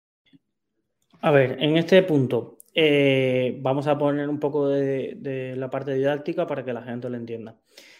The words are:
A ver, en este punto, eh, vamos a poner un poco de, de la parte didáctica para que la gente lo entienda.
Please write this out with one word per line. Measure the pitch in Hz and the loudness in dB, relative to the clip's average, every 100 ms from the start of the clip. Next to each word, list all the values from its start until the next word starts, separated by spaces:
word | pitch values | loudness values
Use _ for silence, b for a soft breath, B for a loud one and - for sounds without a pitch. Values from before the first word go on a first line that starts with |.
| _ _ _ - _ _ _ _ _ _ _ _ | _ _ _ -20 _ _ _ _ _ _ _ _
A | 170 | 2
ver, | 143 127 - | 4 4 0
en | 151 160 | 0 2
este | 165 190 | 6 6
punto, | 185 147 123 120 - - _ | 6 2 2 -2 -4 -16 _
eh, | - 156 143 139 135 131 127 127 127 | 2 4 6 4 4 2 0 -2 -2
vamos | 135 139 147 | -2 -2 0
a | 143 | 0
poner | 143 143 147 | 0 0 -4
un | 147 | -4
poco | 147 143 139 | -2 -2 0
de, | 139 135 135 - - | 0 0 -2 -6 -10
de | 143 131 127 | -8 -8 -8
la | 131 131 | -8 -6
parte | 135 135 | -6 -4
didáctica | 131 135 147 - 170 151 | 0 0 -2 -4 -4 -4
para | 139 | -4
que | 123 | -6
la | 117 | -8
gente | 123 123 123 | -8 -10 -8
lo | 123 | -10
entienda. | 117 113 110 - _ B B B | -10 -12 -12 -18 _ B B B